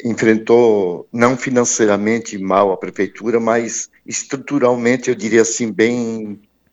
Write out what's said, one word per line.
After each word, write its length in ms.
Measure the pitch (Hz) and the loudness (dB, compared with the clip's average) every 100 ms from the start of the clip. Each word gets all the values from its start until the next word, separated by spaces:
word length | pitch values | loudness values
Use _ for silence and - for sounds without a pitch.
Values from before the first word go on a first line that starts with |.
enfrentou, 1040 | 120 107 113 110 110 117 117 104 92 87 - | -6 0 2 2 4 4 6 4 0 -4 -8
não 240 | 117 123 131 | 0 0 0
financeiramente 1000 | - 123 120 - 107 101 107 117 113 101 | -2 0 0 2 2 2 0 -2 -4 -8
mal 340 | 95 95 101 | 0 2 2
a 60 | 90 | 0
prefeitura, 600 | 92 98 95 - 110 117 | -4 -4 -6 -4 -2 0
mas 520 | 113 117 110 - - _ - | 0 0 -2 -8 -12 _ -12
estruturalmente, 1040 | - - 135 - - 123 123 117 127 - | -10 -8 -10 -4 0 2 2 0 0 -2
eu 40 | |
diria 280 | 98 107 113 | -4 2 2
assim, 300 | 110 - 113 | 2 0 -4
bem, 680 | 95 113 123 113 113 107 98 _ _ _ | 0 0 0 -4 -8 -10 -14 _ _ _